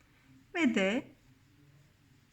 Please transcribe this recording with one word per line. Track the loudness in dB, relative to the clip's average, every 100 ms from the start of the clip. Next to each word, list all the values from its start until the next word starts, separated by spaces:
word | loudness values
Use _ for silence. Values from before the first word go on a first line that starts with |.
| _ _ -20 -20 -12
Ve | -2 0
de | 2 0 0 -6 -16 -20 -20 _ -20 -20 -20 -20 _ _ -20 _